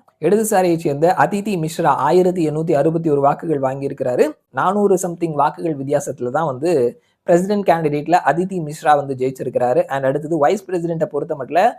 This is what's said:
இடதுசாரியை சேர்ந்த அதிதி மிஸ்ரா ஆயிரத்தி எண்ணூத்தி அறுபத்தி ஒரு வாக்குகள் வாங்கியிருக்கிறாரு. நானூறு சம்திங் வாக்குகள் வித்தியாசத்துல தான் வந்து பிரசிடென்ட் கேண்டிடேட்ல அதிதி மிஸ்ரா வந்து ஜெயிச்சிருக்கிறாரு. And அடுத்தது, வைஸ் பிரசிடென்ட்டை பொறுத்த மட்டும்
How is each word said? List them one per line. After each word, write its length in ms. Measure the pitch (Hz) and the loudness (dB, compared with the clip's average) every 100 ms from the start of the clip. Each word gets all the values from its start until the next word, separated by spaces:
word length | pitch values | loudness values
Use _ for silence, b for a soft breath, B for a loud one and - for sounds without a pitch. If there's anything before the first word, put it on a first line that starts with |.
| _ _ | _ _
இடதுசாரியை 560 | 156 208 214 196 185 165 | 0 0 2 2 2 0
சேர்ந்த 380 | 160 139 165 160 | 0 0 2 2
அதிதி 380 | 151 202 208 185 | 2 0 -4 -4
மிஸ்ரா 340 | 156 - 160 131 | -4 0 0 2
ஆயிரத்தி 540 | 139 180 180 180 156 | 2 4 4 2 -2
எண்ணூத்தி 220 | 151 165 | -2 0
அறுபத்தி 380 | 143 156 165 165 | 2 2 0 0
ஒரு 100 | 143 | 2
வாக்குகள் 400 | 139 147 170 143 | 2 0 -2 -2
வாங்கியிருக்கிறாரு. 640 | 131 139 139 143 127 131 302 - _ | -2 -4 -8 -4 -2 0 0 -2 _
நானூறு 480 | 127 170 202 202 185 | -4 0 2 2 2
சம்திங் 360 | 180 165 165 | -2 -6 -4
வாக்குகள் 420 | 143 147 170 175 139 | 0 0 -2 -6 -4
வித்தியாசத்துல 540 | 135 147 165 135 123 | -2 -2 -2 -6 -4
தான் 160 | - 156 | -2 -2
வந்து 260 | 127 165 151 120 - _ _ - | -2 0 2 0 -2 _ _ 2
பிரசிடென்ட் 400 | 175 185 208 196 | 2 2 0 2
கேண்டிடேட்ல 540 | 165 156 147 147 175 139 | 2 0 -2 2 2 4
அதிதி 340 | 156 190 185 | 0 -2 -4
மிஸ்ரா 360 | 147 151 156 147 | -8 -2 2 2
வந்து 180 | 139 | 2
ஜெயிச்சிருக்கிறாரு. 720 | 131 131 127 131 123 123 127 - | -2 -4 -4 -4 0 2 2 0
And 180 | 139 | -2
அடுத்தது, 340 | 135 147 156 165 | -2 -2 -2 0
வைஸ் 280 | 147 208 - | 2 0 -4
பிரசிடென்ட்டை 380 | 180 170 165 | -6 -4 -4
பொறுத்த 300 | - 143 156 | -4 -4 -6
மட்டும் 380 | 143 123 160 226 | -6 -2 2 2